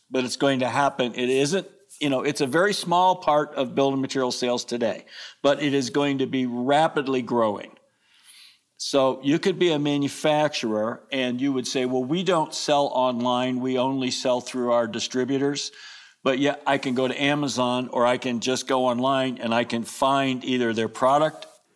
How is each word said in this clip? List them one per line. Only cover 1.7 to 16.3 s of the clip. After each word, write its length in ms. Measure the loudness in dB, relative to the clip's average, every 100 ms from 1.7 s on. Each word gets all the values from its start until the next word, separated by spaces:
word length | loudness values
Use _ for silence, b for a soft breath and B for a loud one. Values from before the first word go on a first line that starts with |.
| -14 _ -6
you 80 | -2
know, 140 | 0
it's 180 | 0 -2
a 60 | 0
very 260 | 2 2
small 440 | 0 0 4 4 4
part 380 | 2 2 2
of 200 | -2 -2
building 260 | 2 2 0
material 320 | -2 -2 -2
sales 320 | 0 -2 -2
today, 400 | -4 -2 -2 -4 -12 B B B
but 200 | 0 2
it 120 | 2
is 160 | 0 0
going 280 | 0 0 0
to 80 | 0
be 200 | 0 -2
rapidly 760 | -2 2 4 4 0 -2 -2
growing. 480 | 0 2 2 0 -8 -18 _ B B B B B B B _ -10
So 420 | 0 2 2 2
you 160 | 0 0
could 200 | 0 2
be 120 | 2
a 80 | 2
manufacturer 1200 | 0 0 -2 -2 0 2 0 -2 -2 0 -2 -4 -6
and 280 | -4 -2 -2
you 120 | -2
would 140 | -2 -2
say, 180 | -2
"Well, 180 | 0 -2
we 220 | -2 -2
don't 300 | 0 0 0
sell 320 | -4 0 2 2
online. 760 | 0 0 0 0 0 0 -2
We 180 | -2 0
only 320 | 0 0 -4
sell 300 | -2 0 0
through 320 | -2 -2 2
our 140 | 2 0
distributors." 840 | -4 -4 -2 0 0 0 -2 -8 B B B B B
But 140 | -2